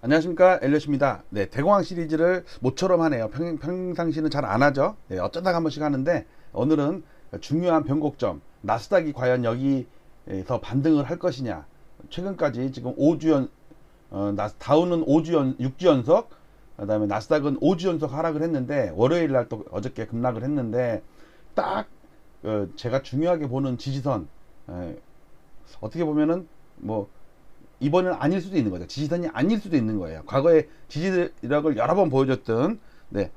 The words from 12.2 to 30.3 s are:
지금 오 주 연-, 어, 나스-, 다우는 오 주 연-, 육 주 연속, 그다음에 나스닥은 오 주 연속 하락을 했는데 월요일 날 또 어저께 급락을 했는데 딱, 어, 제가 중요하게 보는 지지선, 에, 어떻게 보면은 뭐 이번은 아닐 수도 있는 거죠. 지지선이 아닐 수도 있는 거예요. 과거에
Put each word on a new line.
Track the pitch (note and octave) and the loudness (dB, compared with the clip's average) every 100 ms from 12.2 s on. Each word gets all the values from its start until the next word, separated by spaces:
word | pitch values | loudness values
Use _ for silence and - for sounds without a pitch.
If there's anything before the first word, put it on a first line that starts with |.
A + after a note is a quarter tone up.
| F#3 F#3 D3+ A#2+ C3 | -6 0 -2 0 -6
지금 | C3 B2 - | -6 -8 2
오 | C#3+ E3 | 4 4
주 | D#3+ | 4
연-, | D3 B2+ _ - - - _ _ | 4 2 _ -20 -20 -20 _ _
어, | F#2+ G2+ | -4 -4
나스-, | G2+ G#2 - | -2 -4 -6
다우는 | - D3 F3 E3+ D#3 | 2 4 4 0 4
오 | D3+ | 2
주 | D#3 | 4
연-, | E3 C3 C3 | 0 0 -2
육 | B2 - | -4 2
주 | F3+ | 4
연속, | C#3 A#2 F#3 A#3 - - - - - | 4 4 2 2 -16 -20 -20 -20 -12
그다음에 | G#2 G#2+ G#2+ | -2 0 0
나스닥은 | G2 - D3+ C#3+ C3+ | -2 0 0 2 2
오 | F3 F3+ | 2 2
주 | F#3 | 0
연속 | E3 D3+ | -2 -4
하락을 | C#3 E3 D3+ | -2 -2 -2
했는데 | D#3+ D#3 B2+ C#3+ A2 | -2 -2 -2 -2 -2
월요일 | E2 B2 E3+ D#3+ | 2 2 4 2
날 | C3 A#2 | 0 0
또 | A2 - | -6 -8
어저께 | G2 A2+ A#2+ A2 | -8 -8 -8 -8
급락을 | A#2 B2 A2+ | -4 -2 -2
했는데 | B2+ D3 A#2 A#2 B2 A2 - - - - - | -4 -4 -2 -2 -2 -4 -8 -20 -20 -20 -8
딱, | - - - G#3+ - - - - - | -4 -2 -4 -6 -14 -20 -20 -20 -12
어, | - G#2+ F#2+ G2+ | -6 -4 -4 -6
제가 | B2 C3 | -4 -4
중요하게 | - B2+ E3 F3 C#3+ | -4 -2 0 0 -2
보는 | B2+ C#3 B2 | -4 -4 -4
지지선, | - C3+ C3 A#2 D#2 - - - - | -6 -4 -2 -4 -4 -16 -20 -20 -14
에, | F2 F2 - - - - - - - - - | -10 -10 -12 -18 -20 -20 -20 -20 -20 -18 -12
어떻게 | G#2+ E3 | -10 -4
보면은 | E3 D3+ D3+ F3 F3 - - - | -2 2 2 0 -4 -20 -20 -12
뭐 | - A2 G2+ - - - - - - - | -6 -4 -6 -14 -20 -20 -20 -20 -20 -4
이번은 | C#3 E3+ F3+ | 2 2 2
아닐 | F3+ C#3+ F#3+ | 0 0 0
수도 | F3+ F#3 | -2 -2
있는 | A2 | -2
거죠. | F2+ F2 | -4 -8
지지선이 | - D3 F2+ - | -6 -4 -2 -4
아닐 | A2 D3+ A3+ | 0 0 0
수도 | G3+ D#3+ | 0 0
있는 | A2 G#2 | 2 -2
거예요. | E2+ D#2+ | -4 -10
과거에 | - | -2